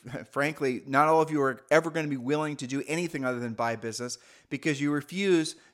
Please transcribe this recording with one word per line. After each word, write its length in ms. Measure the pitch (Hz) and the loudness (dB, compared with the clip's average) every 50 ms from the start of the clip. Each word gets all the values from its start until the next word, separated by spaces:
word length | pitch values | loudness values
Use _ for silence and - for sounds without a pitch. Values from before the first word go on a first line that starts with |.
| _ 120 | _ -12
<laughs> 220 | 117 - - - | -12 -12 -12 -8
frankly, 520 | - 139 143 151 156 - 151 135 127 117 - 139 | -4 -2 -2 -2 -2 0 -2 -2 -2 -2 -6 0
not 220 | 135 139 151 156 | 2 4 6 6
all 120 | 160 160 | 6 4
of 80 | 160 151 | 4 2
you 120 | 156 147 | 2 0
are 240 | 139 135 127 120 - _ | 2 0 0 -2 0 _
ever 200 | 147 160 160 165 | 4 4 4 2
gonna 180 | 156 165 156 147 | -4 -4 -4 -2
be 80 | 143 | -4
willing 400 | 131 120 127 147 151 156 151 147 | -4 -2 -2 0 0 0 -2 -4
to 100 | 135 139 | -8 -8
do 160 | 123 131 139 - - | -6 -4 -6 -4 -2
anything 380 | 151 165 175 165 - 147 135 | -2 -2 -2 -4 -4 -4 -2
other 160 | 127 127 120 | -2 -2 -2
than 140 | 120 117 113 | -4 -6 -4
buy 200 | 107 120 117 113 | -2 -2 -2 -2
business 440 | 113 113 113 110 110 120 123 - - - - - - _ _ | -4 -6 -8 -8 -6 -8 -8 -10 -12 -14 -20 -20 -20 _ _
because 300 | 151 135 - 160 147 131 | -10 -4 -2 -2 0 0
you 140 | 143 143 147 | 0 0 0
refuse 640 | 147 139 - 170 185 202 196 180 165 156 156 - - _ _ | 0 -2 -4 -6 -2 2 4 4 4 4 0 -6 -12 _ _